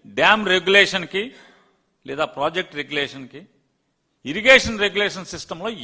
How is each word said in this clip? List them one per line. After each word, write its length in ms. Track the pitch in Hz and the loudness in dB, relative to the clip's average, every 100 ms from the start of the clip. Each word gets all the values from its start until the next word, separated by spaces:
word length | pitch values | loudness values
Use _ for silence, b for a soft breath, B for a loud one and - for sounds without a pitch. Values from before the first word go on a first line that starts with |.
| - 101 | -10 2
డ్యామ్ 260 | 170 214 196 | 4 4 2
రెగ్యులేషన్‌కి 760 | 185 175 196 185 190 165 190 240 b b b b b _ _ 135 | 0 4 4 4 0 -6 -6 -8 b b b b b _ _ -10
లేదా 200 | 139 151 - | -4 -4 -2
ప్రాజెక్ట్ 420 | 151 170 185 147 | -2 -2 -6 -8
రెగ్యులేషన్‌కి, 640 | 135 147 139 - 123 143 196 _ _ _ _ _ _ _ 123 | -6 -4 -4 -6 -16 -18 -20 _ _ _ _ _ _ _ -8
ఇరిగేషన్ 560 | 170 226 262 220 214 | -2 6 6 4 -2
రెగ్యులేషన్ 480 | 202 185 202 185 170 | -2 0 -2 -4 -12
సిస్టంలో 360 | 165 - 170 208 208 | -12 -12 -10 -8 -6